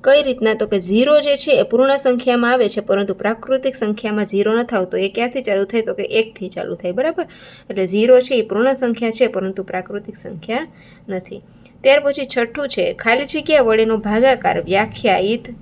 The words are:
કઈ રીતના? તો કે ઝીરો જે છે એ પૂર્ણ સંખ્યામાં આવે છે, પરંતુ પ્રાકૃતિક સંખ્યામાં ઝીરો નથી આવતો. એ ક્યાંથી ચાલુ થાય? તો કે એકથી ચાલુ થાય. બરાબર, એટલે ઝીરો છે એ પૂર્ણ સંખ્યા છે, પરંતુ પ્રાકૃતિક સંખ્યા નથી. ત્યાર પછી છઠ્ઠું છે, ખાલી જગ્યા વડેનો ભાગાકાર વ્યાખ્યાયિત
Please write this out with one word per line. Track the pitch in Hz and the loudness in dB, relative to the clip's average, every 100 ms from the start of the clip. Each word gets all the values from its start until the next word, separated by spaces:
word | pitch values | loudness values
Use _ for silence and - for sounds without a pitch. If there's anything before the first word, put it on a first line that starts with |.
કઈ | 269 285 | 6 4
રીતના? | 277 247 220 | 4 0 0
તો | 214 214 | 0 0
કે | 202 | -2
ઝીરો | 175 214 269 302 | 0 2 4 4
જે | 285 285 | 4 0
છે | - | 2
એ | 269 | 2
પૂર્ણ | - 233 269 277 | 2 2 2 2
સંખ્યામાં | 269 247 247 240 240 | 2 0 0 2 2
આવે | 254 208 | 2 2
છે, | 208 | -2
પરંતુ | 214 202 202 | -2 0 0
પ્રાકૃતિક | 190 202 220 240 262 269 262 | -2 -4 -4 -2 -2 -2 -2
સંખ્યામાં | 214 214 214 208 208 | -4 -4 -4 -4 -2
ઝીરો | 196 202 226 | 0 0 0
નથી | 240 214 | 0 -2
આવતો. | 185 180 | -2 -2
એ | 196 | -2
ક્યાંથી | 226 247 254 | -2 -4 -4
ચાલુ | 247 196 196 | -2 -2 0
થાય? | 233 | -2
તો | 220 | -2
કે | - | -4
એકથી | 190 220 220 - 185 | -2 0 -2 -6 -12
ચાલુ | - - 170 | -8 -8 -6
થાય. | 180 | -6
બરાબર, | 185 302 330 330 - - - - | -2 -2 -2 -8 -12 -20 -20 -10
એટલે | 196 185 | -4 -2
ઝીરો | 202 233 254 | 2 6 6
છે | 254 254 | 6 -2
એ | |
પૂર્ણ | 214 202 254 | 0 0 0
સંખ્યા | 269 247 220 233 | 0 -2 -2 -4
છે, | 220 247 | 0 0
પરંતુ | 190 190 190 | 0 -4 -6
પ્રાકૃતિક | 190 185 185 202 208 190 | -6 -8 -8 -12 -12 -16
સંખ્યા | - 175 - 233 320 - - - - | -16 -14 -6 -6 -6 -14 -20 -20 -8
નથી. | 190 185 - - - - - | -8 -8 -18 -18 -20 -20 -2
ત્યાર | 262 285 | 2 4
પછી | 285 277 269 254 | 2 -4 -4 -2
છઠ્ઠું | 233 262 285 | -4 -4 -6
છે, | - 175 | -2 -2
ખાલી | 175 226 247 285 | -2 0 0 0
જગ્યા | 311 294 302 | -6 2 4
વડેનો | 233 220 220 220 | 4 2 2 0
ભાગાકાર | 208 214 262 247 180 175 | 0 2 4 2 0 -2
વ્યાખ્યાયિત | 170 190 214 - 226 185 190 233 - 240 | 0 0 0 -2 0 0 0 -4 -8 -20